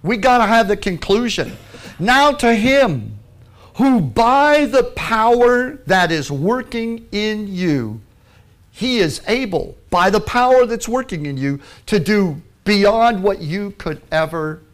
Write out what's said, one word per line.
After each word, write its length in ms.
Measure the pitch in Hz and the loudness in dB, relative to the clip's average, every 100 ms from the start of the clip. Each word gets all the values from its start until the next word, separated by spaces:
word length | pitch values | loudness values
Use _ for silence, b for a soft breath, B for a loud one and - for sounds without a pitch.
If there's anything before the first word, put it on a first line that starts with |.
We 120 | 160 233 | -2 0
gotta 300 | 254 247 208 | 2 2 4
have 220 | 226 202 | 2 2
the 80 | 208 | -2
conclusion. 800 | 202 170 - 202 240 - 123 - B B B B | -4 -6 0 0 0 -4 -6 -10 B B B B
"Now 320 | 190 262 294 | 0 4 4
to 220 | 269 233 | 2 0
him 640 | 226 240 277 247 131 107 104 - - b b b | 2 2 4 2 -2 -8 -16 -20 -20 b b b
who 260 | - 269 247 | 0 2 2
by 680 | 139 226 233 269 294 294 277 | 0 2 2 4 4 4 2
the 180 | 262 | 0
power 960 | - - - 220 226 240 240 247 254 294 - | 0 -6 -4 0 2 4 4 4 -2 -8 -2
that 260 | 185 175 | 0 2
is 180 | 160 135 | -2 -4
working 760 | 143 170 247 240 233 226 233 - | -4 -2 -2 -4 -6 -6 -8 -8
in 420 | 202 214 214 208 | -4 -4 -4 -8
you," 480 | 185 180 143 110 110 - b b b b b _ | -4 -2 -2 -4 -10 -18 b b b b b _
he 280 | - 254 247 | -8 -4 0
is 220 | 165 - - | -2 -4 -4
able, 500 | 240 247 170 - - _ | -4 -2 -6 -6 -14 _
by 200 | 175 185 | 0 2
the 100 | 202 | 0
power 440 | - 240 254 254 | -2 0 4 4
that's 240 | 247 233 - | 4 -2 -4
working 380 | 247 254 170 147 | -4 -4 -8 -8
in 100 | 135 | -4
you, 220 | 139 139 B B - | -4 -4 B B -4
to 120 | 208 | -2
do 420 | 160 214 185 143 - _ | 0 0 0 -4 -16 _
beyond 600 | - 208 202 226 233 208 | -2 2 2 4 2 2
what 160 | 196 196 | -2 -2
you 340 | 156 185 202 - | -6 -8 -8 -10
could 220 | 170 151 - | -10 -10 -4
ever 480 | 160 156 165 156 156 _ | -4 -2 -4 -6 -8 _